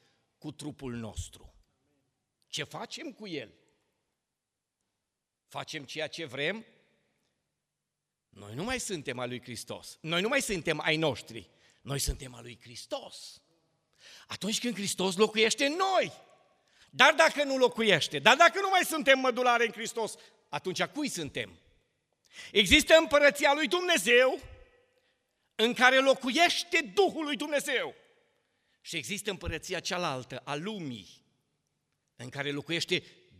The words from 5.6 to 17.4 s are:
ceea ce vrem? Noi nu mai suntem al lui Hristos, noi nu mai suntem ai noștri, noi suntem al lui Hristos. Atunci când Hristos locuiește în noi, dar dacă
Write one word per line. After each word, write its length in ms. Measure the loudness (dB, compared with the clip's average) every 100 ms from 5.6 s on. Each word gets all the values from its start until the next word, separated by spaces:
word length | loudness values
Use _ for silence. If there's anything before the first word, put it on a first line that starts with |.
| -10 -10
ceea 220 | -10 -8 -8
ce 180 | -8
vrem? 420 | -10 -4 -4 -4 -10 _ _ _ _ _ _ _ _ _ _ _ _ _ _ _ _
Noi 260 | -20 -16
nu 100 | -10
mai 160 | -8 -6
suntem 380 | -6 -10 -8 -8
al 100 | -6
lui 140 | -8
Hristos, 560 | -12 -14 -12 -14 -14 -14
noi 200 | -6 -2
nu 80 | 0
mai 140 | -2
suntem 380 | -2 -4 -2 -2
ai 160 | 0 0
noștri, 540 | 0 -2 -8 -18 -18 _ _ _
noi 180 | -10 -6
suntem 360 | -4 -6 -10
al 80 | -18
lui 160 | -18 -20
Hristos. 800 | -18 -18 -10 -10 -10 -18 -20 -20 _ _ _ _ _ _ -20 -20 -16
Atunci 340 | -8 -4 -4
când 140 | -4
Hristos 420 | -4 -6 -2 0 2
locuiește 480 | 2 4 2 2
în 80 | 0
noi, 400 | 0 0 2 0 -4 -20 _ _ _ _ _ _
dar 240 | 4 6
dacă 300 | 8 4 4